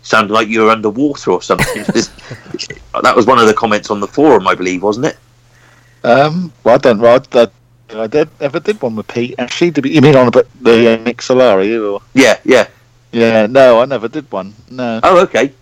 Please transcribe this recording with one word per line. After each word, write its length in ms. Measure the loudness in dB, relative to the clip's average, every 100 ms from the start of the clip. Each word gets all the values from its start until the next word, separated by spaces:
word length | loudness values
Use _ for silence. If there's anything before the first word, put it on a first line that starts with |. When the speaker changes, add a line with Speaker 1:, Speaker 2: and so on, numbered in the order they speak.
Speaker 1:
sounded 300 | -2 -2 0
like 160 | -2 -2
you 140 | 0
were 80 | 2
underwater 600 | 2 -2 -4 -4 -4 -4
or 100 | -4
something. 420 | -2 -4 -4 -6 -6
<laughs> 60 | -4 -6 -12 -20 -20 -16 -16 -16 -18 -12 -4
That 120 | 0 0
was 80 |
one 140 | 2 4
of 80 | 2
the 80 |
comments 340 | 2 -2 -4 -4
on 100 | -6
the 60 | -6
forum, 380 | 0 2 2 2
I 60 |
believe, 280 | -2 -4 -4
wasn't 240 | -4 -4 -6
it? 100 | -8 _ _ _ _ _ _ _ _
Speaker 2:
Um, 480 | 0 2 2 -2 -8 _
well, 100 | 0
I 40 | 2
don't, 200 | 2 2
well, 240 | 4 2 2
I, 60 | 0
I, 100 | 0 _ _ _ _ -12
I 40 | -6
did, 200 | -4 -4 _
ever 180 | -8 -6
did 220 | -6 -6
one 140 | -6 -8
with 100 | -10
Pete. 280 | -8 -8 -8
Actually, 320 | -10 -2 -2
did 160 | -2 -2
you 160 | 2
mean 140 | 4 4
on 100 | 4
about 180 | 2 0 _
the, 340 | 2 4 4
uh, 20 | 0
Nick 140 | -4 -10
Solari, 640 | -2 2 2 2 0 -4
or? 220 | -6 -8 _
Speaker 1:
Yeah, 240 | 2 2 2
yeah. 220 | 2 0 0 _ _ _ _
Speaker 2:
Yeah, 340 | -2 0 2 2
no, 340 | 4 4 4
I 40 | 0
never 220 | -4 -8
did 220 | -10 -10
one. 220 | -12 -12 -18 _
No. 280 | -10 -8 -2
Speaker 1:
Oh, 160 | 2 2
okay. 320 | 2 -2 -4 _